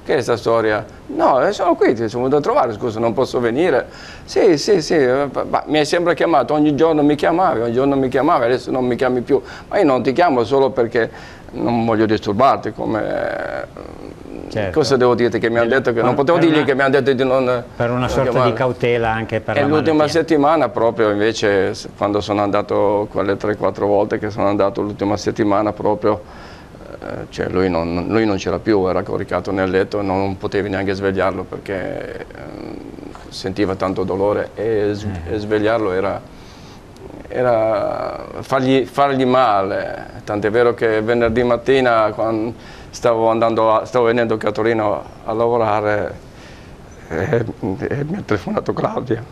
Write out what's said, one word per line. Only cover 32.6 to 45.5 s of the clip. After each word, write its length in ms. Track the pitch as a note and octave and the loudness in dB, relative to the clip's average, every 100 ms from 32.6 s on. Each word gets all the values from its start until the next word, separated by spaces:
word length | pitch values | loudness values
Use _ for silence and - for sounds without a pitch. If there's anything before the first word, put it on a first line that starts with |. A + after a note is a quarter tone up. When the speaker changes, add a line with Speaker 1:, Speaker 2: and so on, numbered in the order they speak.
| - - - - - - - | -12 -12 -14 -16 -16 -16 -16
Speaker 1:
sentiva 460 | - F#2+ F#2 G2 F#2+ | -10 -8 -2 -2 0
tanto 280 | F#2+ F#2+ | -2 -2
dolore 480 | F#2+ F#2 G2+ G#2 - | -2 0 0 0 -4
e 380 | - G#2+ A2 G#2 | -4 -2 0 0
s-, 100 | G#2 G#2 F#2 E2 | -2 -6 -8 -6
Speaker 2:
Eh. 40 | |
Speaker 1:
e 40 | A2 | -6
svegliarlo 520 | G#2 G#2+ G#2 A2+ G#2+ | -2 0 2 0 0
era, 300 | F#2 G2 F2 - - - - - - - - - - - | -2 -2 -4 -10 -20 -20 -20 -20 -20 -20 -20 -18 -18 -12
era 1000 | - B2 A2+ A2 G#2+ - - - - - - | -2 0 2 2 0 -2 -4 -6 -8 -12 -12
fargli, 440 | - C3+ C3 C3+ A#2 | -2 0 4 2 2
fargli 400 | - C#3+ C3+ B2+ | 2 2 2 2
male, 800 | B2+ B2 G2+ G2 G2+ F2 - - G#2 | 4 4 4 0 -2 -4 -8 -12 -16
tant'è 260 | G#2 G#2 G#2 | -6 -2 0
vero 220 | A2 A#2+ A#2 | 4 2 2
che 260 | A#2 A2 | 0 0
venerdì 420 | A2 A#2+ A#2 A2+ | 2 2 2 2
mattina, 680 | B2 A#2 A#2+ C3+ B2+ A2+ G#2+ | 2 0 2 4 4 4 2
quan-, 400 | G#2 A2 A2 A2+ A#2 - - - - | 0 -2 -2 -4 -8 -16 -18 -18 -2
stavo 320 | B2+ A2+ A2+ | 0 2 2
andando 460 | A2+ A2+ A2+ A2 A2 | 4 2 2 4 2
a, 80 | |
stavo 220 | G2+ B2+ A#2 | 2 2 2
venendo 320 | A#2 A#2 A2 | 2 0 0
a 100 | G#2 | -2
Torino 500 | G#2 A2 A2+ G#2 E2+ - - - | 0 0 2 0 -2 -6 -14 -6
a 80 | |
lavorare 800 | A2 A#2 | -2 0